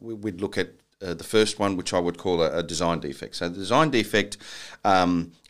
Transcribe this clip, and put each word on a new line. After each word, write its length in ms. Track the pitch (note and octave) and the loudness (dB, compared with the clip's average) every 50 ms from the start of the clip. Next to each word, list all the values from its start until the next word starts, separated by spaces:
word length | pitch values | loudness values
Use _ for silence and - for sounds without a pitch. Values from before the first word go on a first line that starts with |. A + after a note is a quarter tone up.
we, 140 | - A2+ A2+ | -12 -12 -10
we'd 260 | G#2 G2+ G#2+ F2+ F2 | -6 -6 -6 -6 -4
look 160 | G2+ F#2+ - | -6 -4 -4
at, 140 | G2+ F#2 - - _ _ _ _ - G2 | -4 -6 -6 -8 _ _ _ _ -12 -8
uh, 100 | F#2 E2+ | -8 -8
the 100 | D#2+ - | -8 -4
first 360 | - - A2 A2 G2+ - - | 2 4 4 4 4 2 0
one, 180 | G#2 G2+ G2 | 0 0 0
which 160 | F2 F2 - - | -2 -4 -2 0
I 60 | F#2 | 0
would 180 | F2 E2+ E2+ | 0 0 -2
call 260 | - - G2 F2+ E2 E2 | -2 -2 0 2 2 2
a, 180 | D#2 C#2 E2 | 2 2 -2
a 20 | E2+ | -4
design 360 | D2+ F2 D#2 F2+ E2+ E2+ D#2+ | -4 -2 -2 0 0 0 0
defect. 380 | D#2 D2+ - - - - - | -2 -8 -10 -10 -12 -12 -8
So 140 | - F2 F2 | -6 -6 -6
the 80 | F2 G2 | -6 -6
design 320 | F#2+ F#2 A#2 C#3 D#3+ D#3 | -4 0 2 2 4 4
defect, 480 | C3 A#2 G#2 - - G#2+ G2+ G2+ - - - - - - - - - - - | 2 0 0 2 2 0 0 0 -4 -14 -14 -16 -16 -16 -16 -18 -12 -2 2
um, 460 | G#2 F#2+ F#2 F#2 F2 F2 E2+ E2 E2 - _ _ | 4 4 6 6 4 4 2 0 -4 -10 _ _